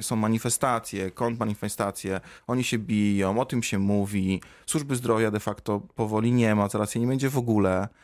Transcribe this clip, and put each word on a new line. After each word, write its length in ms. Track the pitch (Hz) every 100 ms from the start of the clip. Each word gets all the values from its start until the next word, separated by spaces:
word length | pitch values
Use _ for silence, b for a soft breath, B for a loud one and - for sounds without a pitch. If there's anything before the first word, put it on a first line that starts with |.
są 160 | - 110
manifestacje, 920 | 107 113 120 - 135 117 - 98 95
kont-manifestacje, 1120 | - 120 117 107 104 107 - 101 - 98 95 B B -
oni 180 | 123
się 140 | 123 120
biją, 600 | 101 107 104 101 95 107
o 40 |
tym 180 | 131 123
się 160 | - 98
mówi. 600 | 98 104 98 101 95 95 B B -
Służby 300 | 160 139 123
zdrowia 340 | 123 110 110
de 100 | 104
facto 400 | 107 104 - 104
powoli 520 | - - 107 107 113
nie 220 | 123 113
ma, 140 | 107 101
zaraz 260 | 107 101
jej 80 | 117
nie 60 | 120
będzie 220 | 131 135
w 80 | 135
ogóle. 500 | 120 107 92 92 101 b